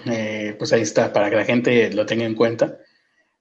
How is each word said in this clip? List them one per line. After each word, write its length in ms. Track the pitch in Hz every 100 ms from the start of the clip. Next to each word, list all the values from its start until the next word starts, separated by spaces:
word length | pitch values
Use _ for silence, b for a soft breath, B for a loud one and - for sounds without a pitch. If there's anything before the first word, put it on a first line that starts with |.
| 123
eh, 480 | 113 107 107 107 107
pues 140 | 120
ahí 100 | 117
está, 300 | 107 - 110
para 180 | - 104
que 60 | 110
la 80 |
gente 480 | 104 120 127 120 104
lo 120 | 101 107
tenga 180 | 113
en 100 | 113
cuenta. 440 | 110 117 113 - b b b b b b _